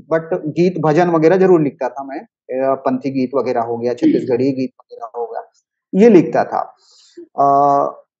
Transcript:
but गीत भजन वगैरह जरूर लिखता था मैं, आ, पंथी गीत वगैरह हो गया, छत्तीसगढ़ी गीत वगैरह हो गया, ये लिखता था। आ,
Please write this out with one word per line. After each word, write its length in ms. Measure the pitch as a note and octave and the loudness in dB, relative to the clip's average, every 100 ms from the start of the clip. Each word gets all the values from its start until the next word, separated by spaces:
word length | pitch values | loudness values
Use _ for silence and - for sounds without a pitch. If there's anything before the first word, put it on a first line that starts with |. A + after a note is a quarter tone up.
| - | -4
but 100 | E3 E3 | -4 -4
गीत 480 | F#3 D3+ D3+ F3+ F3 | -6 -4 -2 0 0
भजन 300 | D#3 D3+ F3 | 0 2 2
वगैरह 260 | E3 D#3+ F#3+ | 2 4 4
जरूर 260 | F#3 F3 | 4 4
लिखता 260 | D3 - B2+ | 2 -4 -8
था 160 | C#3 | -8
मैं, 160 | C#3 F3 A#3 _ - B2+ | -12 -14 -16 _ -10 -4
आ, 100 | C3+ | -2
पंथी 360 | C3 C#3 B2+ C#3 | -2 -2 -4 -4
गीत 200 | C3+ B2+ | -4 -2
वगैरह 280 | C3+ A#2+ A#2+ | -2 -2 -4
हो 160 | A#2 A#2 | -4 -4
गया, 160 | A#2+ | -6
छत्तीसगढ़ी 580 | A#2+ D#3 C3+ A#2 A#2+ C3+ | -2 0 0 0 -2 -2
गीत 180 | C3 B2+ _ | -4 -6 _
वगैरह 380 | _ B2 A#2 A#2+ | _ -18 -14 -10
हो 80 | A2+ | -10
गया, 160 | A2+ - _ _ _ _ | -12 -14 _ _ _ _
ये 140 | F#3 A#3 | 4 6
लिखता 360 | F#3 D#3+ C3 | 6 4 0
था। 140 | - - - _ _ _ _ - E4+ - | -2 -4 -8 _ _ _ _ -20 -10 -2
आ, 460 | C#3 C#3 C#3+ C#3 C#3+ - _ _ | 2 4 4 2 -2 -6 _ _